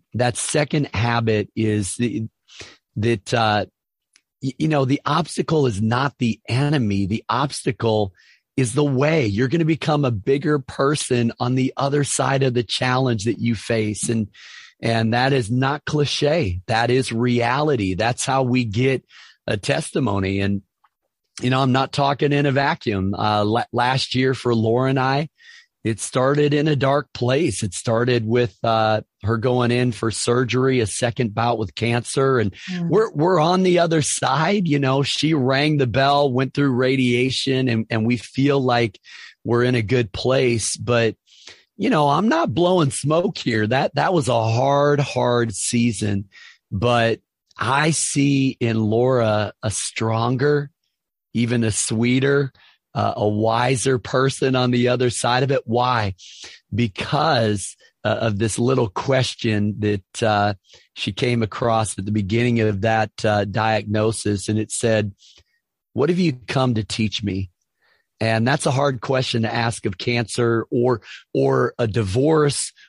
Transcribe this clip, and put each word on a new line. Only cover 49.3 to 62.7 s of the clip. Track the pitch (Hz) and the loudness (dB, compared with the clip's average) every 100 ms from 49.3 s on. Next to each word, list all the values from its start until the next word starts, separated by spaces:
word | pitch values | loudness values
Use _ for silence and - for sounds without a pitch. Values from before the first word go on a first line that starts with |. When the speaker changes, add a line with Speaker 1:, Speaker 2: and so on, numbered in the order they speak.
| 107 101 - | 0 -2 -6
Speaker 1:
a | 113 | -6
stronger, | - - - 113 113 117 127 143 147 143 - _ _ _ _ _ | -6 -8 -4 -2 0 0 0 0 0 -2 -12 _ _ _ _ _
even | 113 117 120 | -4 -2 0
a | 110 | 0
sweeter, | 104 - 113 120 131 135 143 135 - - _ _ | -2 -2 0 0 2 2 0 -2 -8 -20 _ _
uh, | 131 107 107 | -4 -2 0
a | 107 | -2
wiser | 107 110 113 123 131 131 127 | 0 0 0 0 0 0 -2
person | - 131 135 - 135 | -2 0 0 0 0
on | 131 127 | 2 2
the | 120 123 | 2 2
other | 120 123 | 2 0
side | - 120 127 | 0 0 0
of | 135 | 0
it. | 135 | -2
Why? | - 113 123 120 104 - - - - - _ | 0 0 0 0 -2 -6 -14 -20 -20 -20 _
Because, | 104 117 - - 143 156 131 110 104 - - _ _ | -2 -2 -4 -4 -2 0 2 0 -2 -6 -14 _ _
uh, | 107 107 | -4 0
of | 113 101 | -2 0
this | 113 - | -2 0
little | 120 131 117 | 0 0 0
question | - - 131 127 - 110 104 104 104 | -2 0 0 0 -2 -2 0 0 -2
that, | 104 104 - - | -2 -2 -6 -4
uh, | 113 104 104 101 _ - _ | 0 2 0 -2 _ -20 _
she | - - | -10 -8
came | 98 127 120 | -4 -2 0
across | 110 - 120 113 107 - | -2 -2 0 0 0 -4
at | |
the | 98 | -4
beginning | 107 95 113 123 117 | -2 0 0 2 2
of | 107 | 0